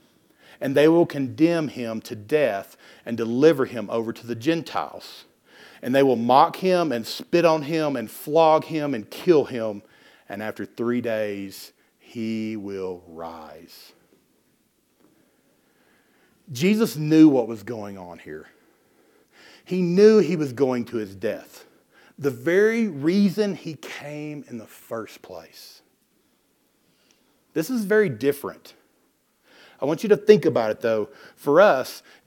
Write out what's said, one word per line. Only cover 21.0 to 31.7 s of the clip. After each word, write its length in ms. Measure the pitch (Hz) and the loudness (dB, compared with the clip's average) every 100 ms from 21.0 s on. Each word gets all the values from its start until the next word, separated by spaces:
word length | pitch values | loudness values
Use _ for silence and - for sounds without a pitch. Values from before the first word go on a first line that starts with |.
| 101 | -8
death. 520 | 98 107 85 - - - _ _ _ _ - | -8 -6 -6 -12 -20 -20 _ _ _ _ -6
The 120 | 139 | -6
very 580 | 120 135 185 214 226 220 | -4 0 2 2 2 -2
reason 680 | 143 151 196 202 160 208 170 | -2 0 2 2 0 -4 -4
he 180 | 165 | -10
came 680 | 156 - - 147 151 151 147 - | -12 -14 -16 -14 -12 -12 -12 -14
in 80 | 120 | -16
the 100 | 101 | -16
first 540 | - - 113 104 - | -20 -12 -10 -10 -16
place. 600 | - 87 - - - - _ _ _ _ _ _ _ _ _ _ _ _ _ _ _ _ _ | -18 -18 -18 -20 -20 -20 _ _ _ _ _ _ _ _ _ _ _ _ _ _ _ _ _
This 160 | 156 160 | -6 -4
is 160 | 254 | -4
very 240 | 190 214 196 | 0 2 2
different. 640 | 110 135 139 95 80 - _ _ _ _ _ _ _ _ _ - _ | 0 -2 -2 -8 -14 -20 _ _ _ _ _ _ _ _ _ -20 _
I 60 | |
want 180 | 135 156 | -4 -4
you 60 | 214 | 2
to 80 | 202 | 2
think 300 | - 208 147 | 6 6 6
about 240 | 127 110 | 0 -2
it, 100 | 107 | -2
though. 300 | 117 110 104 - - | -2 -2 -4 -10 -20
For 260 | _ 139 151 | _ 2 6
us, 420 | 202 | 6